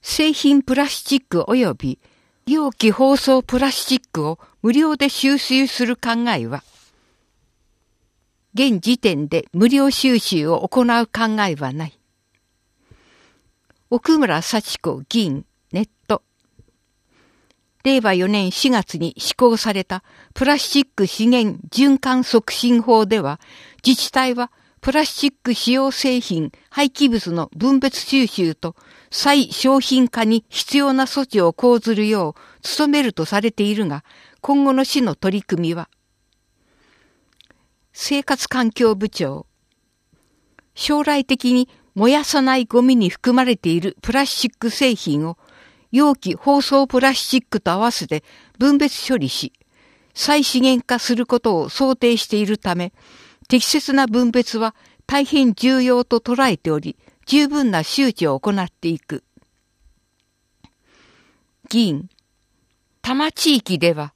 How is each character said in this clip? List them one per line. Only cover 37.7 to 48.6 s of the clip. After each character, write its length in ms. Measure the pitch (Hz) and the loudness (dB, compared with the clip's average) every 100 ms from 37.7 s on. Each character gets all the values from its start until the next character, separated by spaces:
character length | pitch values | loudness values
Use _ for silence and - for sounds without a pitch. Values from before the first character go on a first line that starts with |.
| _ _ | _ _
生 300 | - - 285 | -12 -4 -4
活 260 | 277 269 - | -2 -4 -2
環 220 | 254 233 | -2 -2
境 240 | - 233 | 2 0
部 140 | 208 208 | 2 -4
長、 380 | - 151 139 - _ _ _ _ _ _ _ _ _ _ _ _ | -4 -6 -8 -16 _ _ _ _ _ _ _ _ _ _ _ _
将 280 | - - 294 | -12 -2 -2
来 220 | 294 294 | 0 0
的 280 | 262 262 247 | 0 -2 2
に 160 | 247 254 _ _ - | 2 0 _ _ 0
燃 160 | 226 | 2
や 100 | 285 | 2
さ 180 | 285 302 | 2 0
な 140 | 262 262 | 2 0
い 100 | 233 | 2
ゴ 140 | 240 | 2
ミ 120 | 247 | 4
に 140 | 254 190 | 4 2
含 260 | - - | 0 0
ま 100 | 247 | 2
れ 120 | 254 226 | 2 0
て 140 | 175 | 0
い 100 | 170 | -2
る 160 | 170 - | -2 -8
プ 100 | - | -4
ラ 120 | 247 | -2
ス 120 | 277 - | -2 -4
チ 120 | 247 | -6
ッ 20 | _ | _
ク 140 | 233 | -6
製 240 | - 269 | 0 0
品 320 | 220 - 147 160 | 0 -2 -4 -4
を 100 | 170 _ _ - _ _ | -8 _ _ -20 _ _
容 240 | 240 294 | 2 2
器 200 | 277 - | 2 -2
包 260 | - - 285 | -4 2 2
装 260 | 262 277 269 | 2 2 2
プ 140 | 254 | 2
ラ 120 | 269 | 2
ス 140 | 262 - | 0 -2
チ 120 | 262 | -2
ッ 40 | - | -2
ク 100 | 208 | -6
と 120 | 185 | -2
合 60 | 175 | -2
わ 120 | 226 | -2
せ 160 | 233 160 | -2 -6
て 160 | 151 _ - _ | -8 _ -20 _
分 200 | _ | _